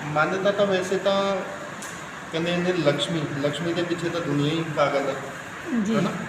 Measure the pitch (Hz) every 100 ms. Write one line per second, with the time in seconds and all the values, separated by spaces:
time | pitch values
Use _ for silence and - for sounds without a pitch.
0 | - 151 165 190 196 196 202 185 180 190
1 | 196 196 196 190 165 - - - - -
2 | - - - 165 170 175 180 180 147 143
3 | - 165 143 143 143 139 170 170 170 170
4 | 170 170 139 143 147 165 160 151 143 139
5 | 135 131 - - - - 349 247 196 220
6 | 196 -